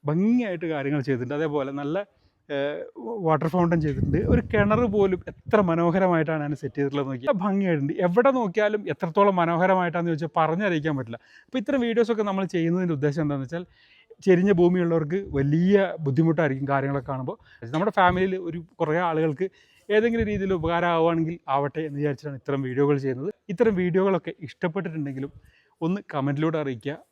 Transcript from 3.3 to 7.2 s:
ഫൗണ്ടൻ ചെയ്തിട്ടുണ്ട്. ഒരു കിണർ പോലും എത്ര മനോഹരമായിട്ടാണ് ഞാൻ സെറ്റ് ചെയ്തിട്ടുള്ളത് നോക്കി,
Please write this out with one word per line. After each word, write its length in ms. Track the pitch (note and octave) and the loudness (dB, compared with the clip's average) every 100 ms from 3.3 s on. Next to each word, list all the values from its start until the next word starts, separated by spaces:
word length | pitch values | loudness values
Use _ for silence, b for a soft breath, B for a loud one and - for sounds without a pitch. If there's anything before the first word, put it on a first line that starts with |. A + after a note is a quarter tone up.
| D3+ E3 | 0 0
ഫൗണ്ടൻ 260 | F3+ E3+ E3+ D3+ | 0 2 2 0
ചെയ്തിട്ടുണ്ട്. 340 | C3 - D3+ - | -2 0 0 2
ഒരു 100 | - - | 2 2
കിണർ 300 | G#3+ G#3 A3 A#3+ G#3 | 2 2 2 2 2
പോലും 260 | G3 F3+ - | 2 0 -8
എത്ര 280 | - - G#3+ F#3 | -16 0 2 4
മനോഹരമായിട്ടാണ് 720 | E3 E3+ F3+ F#3 E3 D#3+ D#3 D3 | 2 2 2 2 2 0 -2 -4
ഞാൻ 100 | D3 | -6
സെറ്റ് 120 | C#3 C#3+ | -6 -2
ചെയ്തിട്ടുള്ളത് 300 | C#3 C#3+ C#3 | -2 -2 -4
നോക്കി, 140 | C3 | -4